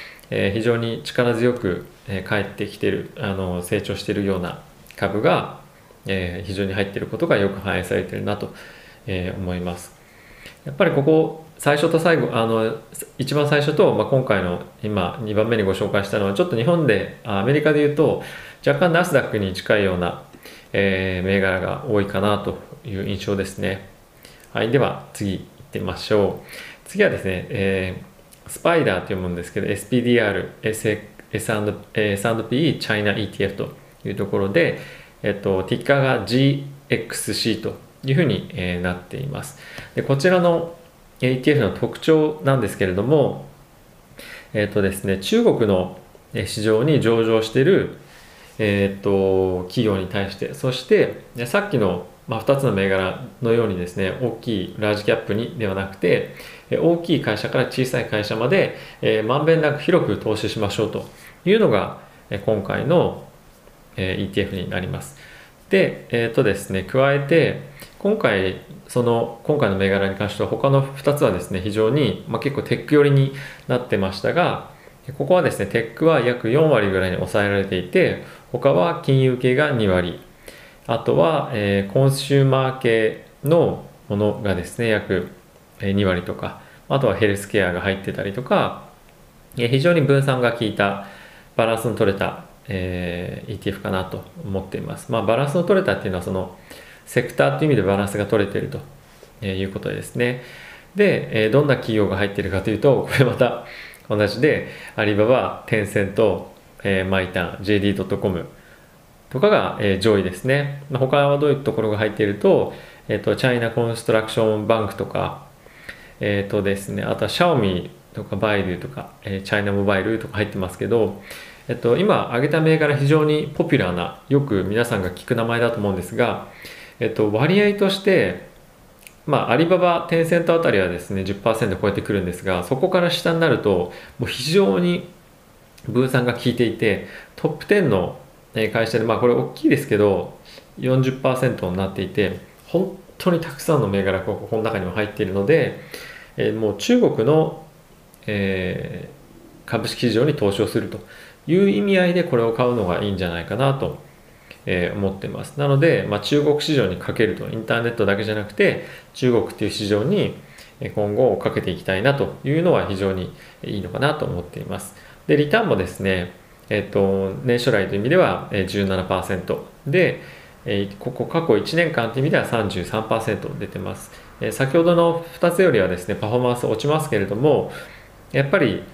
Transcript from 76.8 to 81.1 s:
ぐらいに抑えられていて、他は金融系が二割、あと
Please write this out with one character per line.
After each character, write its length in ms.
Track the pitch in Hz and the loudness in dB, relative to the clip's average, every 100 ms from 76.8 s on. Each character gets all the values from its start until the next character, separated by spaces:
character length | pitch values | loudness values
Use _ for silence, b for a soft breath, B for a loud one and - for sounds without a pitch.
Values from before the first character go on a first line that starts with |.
| 101 | 4
ぐ 100 | 95 | 2
ら 80 | 92 | 0
い 20 | |
に 60 | 90 | 0
抑 280 | 92 107 | 0 2
え 40 | 101 | 2
ら 80 | 101 | 2
れ 80 | |
て 140 | 95 92 | 0 -2
い 100 | 87 | 0
て、 340 | 190 143 80 B B B | 2 2 0 B B B
他 200 | 123 139 | 0 2
は 300 | 165 175 160 | 4 2 0
金 180 | - 135 | 2 4
融 160 | 131 123 | 4 2
系 180 | 127 | 2
が 160 | 127 151 | 2 2
二 180 | 127 104 | 2 2
割、 320 | 92 87 80 - - B B B B - | 2 0 -4 -14 -20 B B B B -4
あ 120 | 117 | -4
と 180 | - | 2